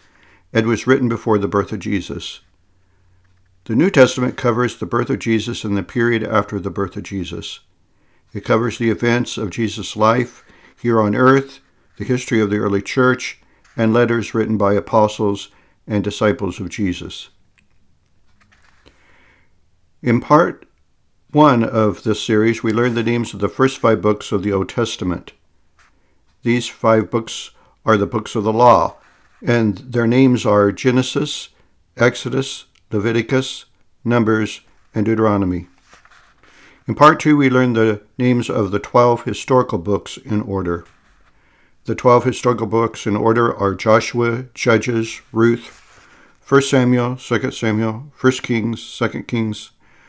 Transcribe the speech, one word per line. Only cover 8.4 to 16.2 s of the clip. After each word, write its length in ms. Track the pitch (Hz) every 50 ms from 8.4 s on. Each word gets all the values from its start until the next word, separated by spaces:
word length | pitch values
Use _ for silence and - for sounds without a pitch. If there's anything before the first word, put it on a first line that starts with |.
| -
covers 340 | - 117 113 120 120 110 -
the 120 | 117 113
events 480 | 104 - 120 117 117 123 120 - - -
of 140 | 107 95
Jesus' 440 | - 117 117 104 104 113 98 - -
life 480 | 107 107 110 117 127 120 - - - _ _ _ _ _ _ _ _
here 180 | - 120 117 113
on 160 | 107 104 107
earth, 460 | 120 127 131 135 139 135 135 - - _ _ _ _ _ _ _
the 80 | - 101
history 380 | 110 127 127 - - 127 110
of 80 | 107 98
the 80 | 104 104
early 240 | 107 104 98 101
church, 580 | 98 - - 135 127 127 127 127 - - - _ _ _ _ _ _ _ _ -
and 160 | 113 113 110
letters 400 | 120 120 113 117 113 104 - -
written 240 | 113 110 107 110 101
by 160 | 101 101 104
apostles 760 | 98 - - - 110 107 104 - - 110 101 101 101 - - _ _ _ _ _ _ _ -
and 160 | 107 104 95
disciples 560 | 104 101 -